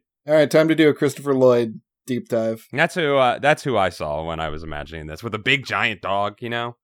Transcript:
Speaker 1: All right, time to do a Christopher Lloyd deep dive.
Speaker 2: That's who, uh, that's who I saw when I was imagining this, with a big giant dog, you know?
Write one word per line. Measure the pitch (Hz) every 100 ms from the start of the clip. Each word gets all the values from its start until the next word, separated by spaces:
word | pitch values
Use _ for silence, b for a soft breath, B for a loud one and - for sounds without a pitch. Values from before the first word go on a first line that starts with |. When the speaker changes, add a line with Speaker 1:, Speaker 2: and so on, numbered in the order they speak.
| - _ -
Speaker 1:
All | 156
right, | 147
time | 160 160
to | 156
do | 156
a |
Christopher | 139 143 - 139
Lloyd | 135 127 120 113 110 - _ -
deep | 120 -
dive. | 117 113 113 -
Speaker 2:
That's | 131 165
who, | 185 151 139
uh, | 127 -
that's | 139 151
who | 147 110
I | 95
saw | - 78 76
when | 82 80
I | 80
was | 78
imagining | 80 76 73 80 78
this, | 78
with | 117
a | 107
big | 113 139 110
giant | 101 113 104
dog, | 95 98 101 101
you | 120
know? | 117 117 117